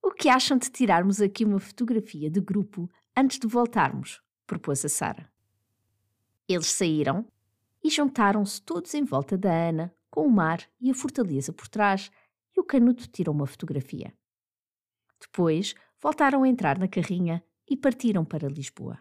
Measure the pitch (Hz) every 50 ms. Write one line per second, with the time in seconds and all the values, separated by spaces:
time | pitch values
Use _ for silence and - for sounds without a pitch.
0 | - 392 - - - 294 247 262 254 - 285 254 - - - - 262 202 185 170
1 | 180 196 196 202 208 196 202 - 226 214 202 196 - - - - 247 226 254 220
2 | 214 - - 151 151 156 156 202 196 - 185 208 190 208 - - 170 180 _ _
3 | _ _ _ 247 269 262 - - - 226 220 240 240 233 240 214 156 135 - 135
4 | 135 - - - _ _ _ _ _ - 170 - - - 143 135 - 147 - -
5 | - 101 - - - _ _ _ _ _ _ _ _ _ _ _ _ _ _ _
6 | _ _ _ _ _ _ _ _ _ _ 185 175 156 - - - 196 165 156 151
7 | 147 139 139 180 233 - _ _ _ _ _ _ _ _ _ _ _ 311 302 -
8 | 294 269 269 - 214 202 202 214 208 202 - - _ - 330 - 349 - - 294
9 | 294 - 139 135 139 - 202 180 190 190 170 165 170 170 165 156 165 180 _ _
10 | _ _ - - 311 294 233 202 165 160 165 170 - _ _ _ 247 262 262 -
11 | - 285 - - 240 185 147 135 135 - 170 - - - - 220 208 202 196 196
12 | 196 - _ _ _ _ _ _ _ _ _ - 349 - - 269 240 240 247 247
13 | - - _ - 180 - 151 147 143 139 - - - 160 147 143 131 - - -
14 | - - - _ _ _ _ _ _ _ _ _ _ _ _ _ _ _ _ _
15 | _ _ _ _ - - _ - 175 165 156 165 202 - - _ _ _ _ _
16 | - 285 302 - 302 277 269 277 262 262 254 247 208 151 139 180 185 185 - 156
17 | 175 - 185 175 180 170 165 170 - _ _ _ _ _ 285 262 - 277 247 262
18 | - 240 202 185 160 - - 156 160 139 139 160 135 - _ - 139 - - -